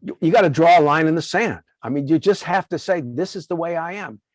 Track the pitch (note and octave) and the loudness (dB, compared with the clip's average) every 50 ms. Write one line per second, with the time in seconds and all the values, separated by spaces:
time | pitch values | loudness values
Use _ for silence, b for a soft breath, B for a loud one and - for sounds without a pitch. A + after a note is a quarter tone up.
0 | - - - _ - D#3 F3 A#3 G3+ F3 C#3 A#2 D#3+ E3+ F3 F3+ D#3 D3 C#3+ D#3 | -12 -14 -12 _ -2 2 4 4 4 4 2 4 6 6 8 6 6 4 2 2
1 | D#3+ D#3+ D#3+ E3+ D3+ - - F3 A3+ A3 D3 F2+ _ _ _ _ _ A2+ B2+ C#3+ | 2 0 0 -2 -4 -4 -2 -2 -2 -2 -4 -6 _ _ _ _ _ -6 -6 -4
2 | C#3+ C3+ D#3+ D#3+ - F#3+ G#3 - - - F3 G3 F#3 _ - D3+ - - F#3+ F3 | -2 0 0 0 2 2 0 0 0 -2 -2 -2 -2 _ -8 -8 -4 -2 -4 -4
3 | D3+ A#2+ A#2+ A#2+ A#2+ - - G3+ E3+ _ F3+ E3+ E3+ E3+ F3 E3 E3 E3+ F3+ G3+ | -4 -8 -6 -6 -6 -6 -6 -12 -10 _ -6 -6 -4 -4 -4 -6 -6 -8 -10 -10
4 | G3+ D#3 A2+ G#2+ _ _ | -12 -14 -14 -18 _ _